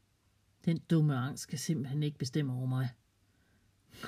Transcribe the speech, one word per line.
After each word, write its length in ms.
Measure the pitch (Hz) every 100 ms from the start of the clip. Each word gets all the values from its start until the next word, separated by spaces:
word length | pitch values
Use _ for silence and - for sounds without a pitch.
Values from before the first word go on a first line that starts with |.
| _ _ _ _ _ _
"Den 140 | - 165
dumme 380 | - 165 151 131
angst 260 | 131 -
skal 160 | - 127
simpelthen 440 | - 151 123 147
ikke 160 | 147 147
bestemme 340 | 131 156 139
over 140 | 127 127
mig." 220 | 131 131 - _ _ _ _ _ _ _ _ _ -